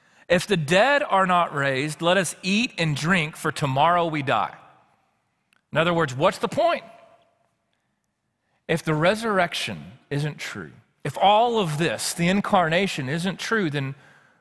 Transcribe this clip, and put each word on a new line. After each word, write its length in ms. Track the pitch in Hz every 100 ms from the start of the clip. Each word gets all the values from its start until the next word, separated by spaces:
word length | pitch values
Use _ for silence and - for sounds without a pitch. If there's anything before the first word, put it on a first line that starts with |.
| _ _ -
If 160 | 175 -
the 120 | 185
dead 460 | 147 180 254 285
are 220 | 285 190 185
not 300 | 180 170 147
raised, 460 | 139 131 151 151
let 160 | 165 190
us 180 | 170 -
eat 300 | 185 202 240 -
and 200 | 165 135
drink, 400 | 151 185 156 -
for 120 | 160
tomorrow 560 | - 143 131 160 175 170
we 140 | 151
die." 340 | 135 113 85 - - _ _ _ _ _ _ _ _ _ _
In 60 | 139
other 160 | 170
words, 200 | 170 151
what's 260 | 127 180 -
the 100 | 226
point? 340 | - 339 339 - - - _ _ _ _ _ _ _ _ _ _ _ _ _ _ _ -
If 160 | 165
the 100 | -
resurrection 1000 | 156 170 220 226 190 170 - - 80 78 120 _
isn't 280 | 143 147 -
true, 360 | - 104 76 - _ _ 139
if 120 | -
all 420 | 196 208 240 220
of 180 | 175 147
this, 360 | 165 107 -
the 140 | - 170
incarnation, 800 | 196 - 196 160 170 196 - 127
isn't 320 | 165 185 165
true, 300 | - 226 170
then 260 | 143 135 139 - _ _ _